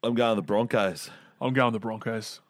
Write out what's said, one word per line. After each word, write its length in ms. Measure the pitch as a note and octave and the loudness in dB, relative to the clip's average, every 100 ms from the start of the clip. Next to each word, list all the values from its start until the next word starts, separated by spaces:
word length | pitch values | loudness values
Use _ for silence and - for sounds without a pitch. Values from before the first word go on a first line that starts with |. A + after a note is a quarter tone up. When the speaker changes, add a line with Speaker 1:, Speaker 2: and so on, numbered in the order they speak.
Speaker 1:
I'm 120 | A#2 A#2+ | 0 2
going 200 | A#2 G#2+ | 2 2
the 60 | |
Broncos. 680 | E2 G#2 A#2 A#2 G2 E2 - - - _ | 2 0 2 2 2 -2 -12 -18 -20 _
Speaker 2:
I'm 140 | B2+ | -2
going 200 | C3 B2 | 2 2
the 60 | A2+ | 2
Broncos. 600 | A2+ G#2+ A#2 A2+ G#2 - _ | -6 -6 -6 -6 -8 -16 _